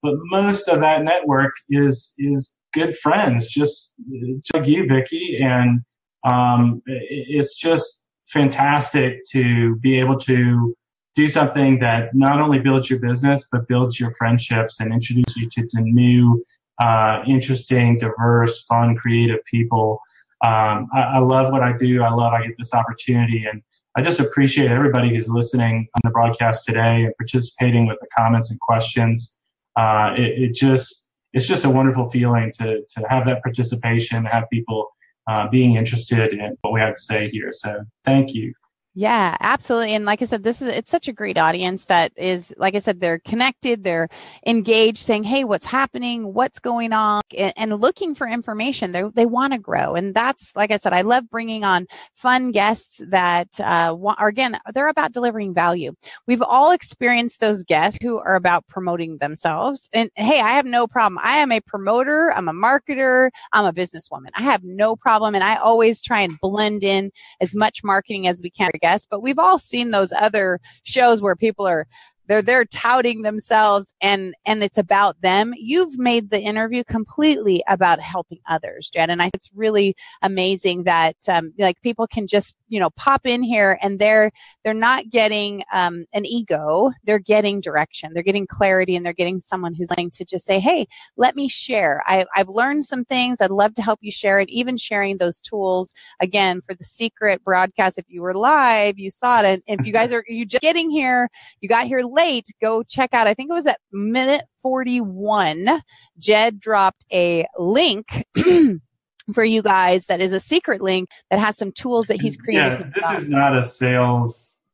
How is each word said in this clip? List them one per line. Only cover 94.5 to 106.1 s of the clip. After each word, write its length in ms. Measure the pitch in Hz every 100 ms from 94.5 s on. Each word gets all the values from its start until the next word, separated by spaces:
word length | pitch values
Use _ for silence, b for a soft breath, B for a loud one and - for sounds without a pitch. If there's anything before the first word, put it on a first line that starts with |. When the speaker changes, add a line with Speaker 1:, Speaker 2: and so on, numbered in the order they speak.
| 233 247 247
Speaker 2:
sharing 400 | - 208 196 196
those 240 | 175 170
tools, 520 | - 214 190 185 185 B B B
again, 400 | 185 202 190 180 -
for 80 |
the 120 | 185 -
secret 580 | - 226 _ 214 185
broadcast. 540 | - 185 185 - 190 185
If 80 | 170
you 140 | 180
were 120 | 175
live, 640 | 185 233 302 262 220 208 196
you 120 | 190
saw 320 | - 247 240
it. 200 | 202 190 -
And 120 | 202
if 40 | 214
you 60 |
guys 220 | 220 240
are, 100 | 240 220
you 160 | 233 226
just 160 | 247
getting 280 | 302 339 330
here, 400 | 302 262 247 240 B B B
you 80 | 196
got 200 | 226 247
here 160 | 254
late, 440 | 247 269 339 254 - -
go 220 | 220 220
check 300 | 233 - 254
out. 140 | 240 220
I 60 |
think 160 | 220 269
it 40 |
was 140 | 339 294
at 120 | 226 _
minute 540 | 196 208 240 262 285 - _
forty-one, 1200 | 262 262 254 247 208 185 208 214 175 156 202 320 - b b